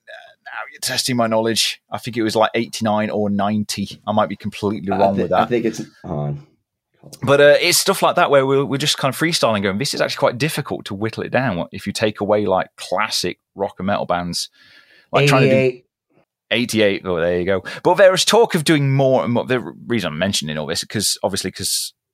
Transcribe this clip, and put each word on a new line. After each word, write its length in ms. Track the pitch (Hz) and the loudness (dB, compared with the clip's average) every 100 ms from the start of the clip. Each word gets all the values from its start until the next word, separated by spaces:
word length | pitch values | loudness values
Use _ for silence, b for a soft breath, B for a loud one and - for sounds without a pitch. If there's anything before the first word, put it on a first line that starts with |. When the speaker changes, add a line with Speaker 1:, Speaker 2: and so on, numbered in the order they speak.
| - - - _ - | -20 -20 -20 _ -18
Speaker 1:
now 140 | 120 - | -14 -16
you're 80 | - | -10
testing 360 | - 123 - 123 | -6 -4 -2 0
my 100 | 113 | 2
knowledge. 560 | 110 113 107 - - - | 2 0 0 -2 -6 -10
I 80 | 104 | -10
think 180 | - 117 | -8 -2
it 60 | |
was, 120 | 110 | 0
like, 160 | 110 107 | 2 2
eighty-nine 560 | 117 120 - 110 107 107 | 0 -4 -4 -2 0 -2
or 180 | 107 104 | -2 -2
ninety. 720 | 101 98 107 104 - 98 - 104 | 0 0 -2 -4 -6 -8 -8 -4
I 60 | |
might 180 | 107 101 | -2 -2
be 60 | 101 | -4
completely 540 | 104 - 101 107 95 | -10 -4 -4 -4 -4
Speaker 2:
I 60 | 95 | 0
Speaker 1:
wrong 180 | 98 98 | 2 2
Speaker 2:
thi-, 80 | |
Speaker 1:
with 80 | 87 | 0
Speaker 2:
I 60 | 92 | 0
Speaker 1:
that. 80 | 90 | 0
Speaker 2:
think 160 | 120 113 | 0 -2
it's, 160 | 110 - _ | -4 -12 _
hold 160 | 92 76 | -10 -6
on. 280 | 73 71 - _ _ _ _ _ - - | -6 -8 -12 _ _ _ _ _ -20 -6
Speaker 1:
But, 180 | 127 143 | 2 6
uh, 160 | 147 143 | 8 6
it's 200 | 170 160 | 4 2
stuff 240 | - 185 | 2 2
like 140 | 165 175 | 2 2
that 120 | 156 | 4
where 140 | 139 | 4
we're, 180 | 135 139 | 4 2
we're 140 | 127 135 | 0 -2
just 220 | 147 - | -2 -2
kind 120 | 135 | -2
of 40 | - | 0
freestyling, 440 | 160 170 123 104 | -2 2 2 2
going, 160 | 98 98 | 0 -2
"This 160 | 143 | -4
is 80 | - | -2
actually 160 | - - | -2 0
quite 180 | 139 117 | -2 0
difficult 480 | 156 - - 95 | -4 -4 -6 -8
to 100 | - | -8
whittle 280 | 98 110 110 | -6 -6 -6
it 80 | - | -2
down 360 | 123 131 87 - | -2 0 -2 -6
if 140 | - 101 | -8 -8
you 80 | |
take 260 | - 107 - | -2 -2 0
away, 240 | 101 107 | 0 2
like, 240 | 98 92 - - | 2 0 -2 -8
classic 640 | - 92 107 - 90 - _ | -6 -4 -2 -2 -6 -8 _
rock 220 | - 98 - | -6 -6 -4
and 80 | 95 | -4
metal 180 | - | -2
bands." 460 | - 87 87 85 - b b b b b b | -2 -4 -4 -8 -10 b b b b b b
Like, 160 | 139 143 | 0 2
trying 180 | 139 | 4
to 40 | 135 | 4
do 80 | 131 | 4
Speaker 2:
Eighty-eight. 300 | 131 123 _ _ _ _ _ _ - | 2 -2 _ _ _ _ _ _ -4
Speaker 1:
eighty-eight. 520 | 110 117 110 101 95 92 | -2 0 2 2 2 -2
Oh, 100 | 85 | 0
there 200 | 87 90 | 0 0
you 80 | 87 | 0
go. 160 | 95 - B | -2 -4 B
But 120 | 156 | 2
there 160 | 180 190 | 6 6
was 160 | 185 - | 6 4
talk 280 | 220 233 | 4 4
of 100 | 175 | 2
doing 280 | 147 156 139 | 2 2 2
more. 320 | 135 131 127 | 2 4 2
And 80 | 82 | 2
more, 140 | 117 101 | 0 0
the 140 | 127 80 58 - | -2 -4 -12 -4
reason 220 | 117 85 | -2 -2
I'm 60 | 76 | -2
mentioning 400 | 98 - 76 76 | -2 -2 -4 -6
all 80 | 73 | -6
this, 180 | 85 | -6
'cause 320 | - 110 - - | -6 -4 -4 -2
obviously, 300 | 101 95 95 | -4 -4 -6
'cause 420 | - 95 - - _ _ | -6 -6 -6 -8 _ _